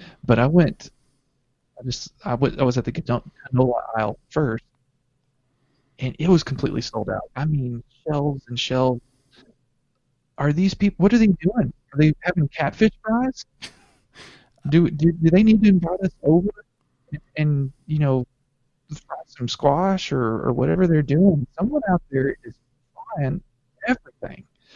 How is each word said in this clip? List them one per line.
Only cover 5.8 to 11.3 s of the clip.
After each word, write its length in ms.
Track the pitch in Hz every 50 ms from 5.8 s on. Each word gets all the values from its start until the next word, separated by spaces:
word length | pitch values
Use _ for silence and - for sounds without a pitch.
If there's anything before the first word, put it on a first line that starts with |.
| _ _ _ -
and 160 | 131 131 - -
it 100 | 151 180
was 140 | 185 160
completely 380 | - - 135 - - - - 113
sold 280 | 113 - - 110 104 -
out. 120 | 101 98 - - _
I 80 | 127 143
mean, 380 | 156 151 139 127 123 120 117 - _ _ _ _
shelves 380 | 156 151 143 143 147 139 135 - -
and 100 | 123 113
shelves. 420 | - - 127 127 131 127 123 120 - _ _ _ _ _ _ - _ _ _ _ _ _ _ _ _ _ _ _ _ _ _ _ _ _ _ -
Are 140 | 143 147
these 220 | 147 165 190 196 -
people, 280 | - 202 202 - -
what 100 | 170 202 240
are 40 | 233
they 100 | 220
doing? 440 | 208